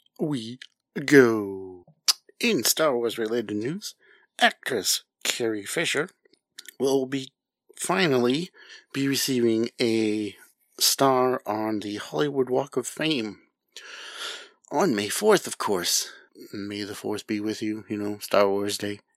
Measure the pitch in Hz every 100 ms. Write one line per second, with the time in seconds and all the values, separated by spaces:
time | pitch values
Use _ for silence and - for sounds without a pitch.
0 | _ - 160 139 110 127 - _ _ -
1 | 139 143 123 110 101 95 95 90 - _
2 | - - _ _ 240 180 110 - 156 120
3 | 117 107 110 120 104 104 117 185 - -
4 | _ _ _ - 233 - - 117 90 -
5 | - _ - - 120 107 101 - 160 135
6 | 170 - _ _ _ - - - 135 135
7 | 131 135 131 _ _ _ _ - - 185
8 | 175 131 123 139 175 - - - _ 131
9 | 139 131 - 127 117 113 117 - 117 113
10 | 110 107 104 - - _ _ - - -
11 | 139 127 127 127 - 107 107 107 101 104
12 | - 151 151 139 123 131 139 135 120 -
13 | 156 143 110 92 _ _ _ - - -
14 | - - - - - _ _ 143 170 104
15 | 104 - 214 196 - - - 95 85 -
16 | - - - - - 104 101 104 101 101
17 | 107 104 - 107 107 107 110 107 - 107
18 | 104 104 - 98 101 98 101 101 104 101
19 | _